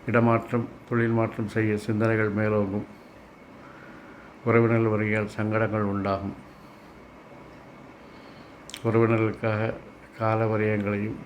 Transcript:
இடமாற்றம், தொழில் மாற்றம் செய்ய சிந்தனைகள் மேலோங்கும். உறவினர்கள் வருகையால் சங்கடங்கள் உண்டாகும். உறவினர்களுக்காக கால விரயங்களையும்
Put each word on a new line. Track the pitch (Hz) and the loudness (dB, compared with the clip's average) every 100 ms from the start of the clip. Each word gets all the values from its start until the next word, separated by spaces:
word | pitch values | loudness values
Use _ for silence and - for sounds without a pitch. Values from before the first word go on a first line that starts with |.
இடமாற்றம், | - 117 117 113 - 120 113 - | 2 4 4 2 0 -4 -4 -12
தொழில் | - 120 117 113 | -4 0 2 2
மாற்றம் | 110 - 104 | 0 -2 -4
செய்ய | 113 110 104 | 0 0 0
சிந்தனைகள் | 110 107 113 110 107 | -2 0 2 2 0
மேலோங்கும். | 104 107 104 101 104 104 - - - - - - - - - - - - - - - | 0 2 2 0 -4 -8 -18 -20 -20 -20 -20 -20 -20 -20 -20 -20 -20 -20 -20 -20 -6
உறவினர்கள் | 120 117 117 113 113 | 2 4 6 4 2
வருகையால் | 107 107 107 104 | 2 2 0 -2
சங்கடங்கள் | - 107 110 110 107 | -4 -2 0 0 0
உண்டாகும். | 101 101 98 95 98 - - - - - - - - - - - - - - - - - - - - - - - - - | 0 0 -2 -2 -4 -10 -18 -20 -20 -20 -20 -20 -20 -20 -20 -20 -20 -20 -20 -20 -20 -20 -20 -20 -20 -20 -20 -20 -18 -6
உறவினர்களுக்காக | 117 113 113 110 110 104 110 107 113 - - - - - | 0 4 4 4 0 0 -2 0 -2 -6 -16 -20 -20 -4
கால | 110 110 113 | 0 2 0
விரயங்களையும் | 110 107 107 101 101 107 - | 2 0 0 0 -2 -4 -8